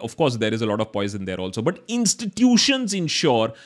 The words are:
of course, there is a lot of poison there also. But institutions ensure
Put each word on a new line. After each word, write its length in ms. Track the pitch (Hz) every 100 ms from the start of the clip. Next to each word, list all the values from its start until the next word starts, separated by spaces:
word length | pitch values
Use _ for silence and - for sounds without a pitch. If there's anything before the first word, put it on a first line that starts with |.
of 160 | 117 -
course, 220 | 147 117
there 140 | 110
is 80 | 113
a 40 | 110
lot 140 | 107
of 120 | 107
poison 320 | 101 101 104
there 140 | 95 92
also. 240 | 92 110
But 220 | 120 - -
institutions 1080 | 240 214 - 214 - 247 233 - 262 220
ensure 600 | 196 160 - 156 117 113 -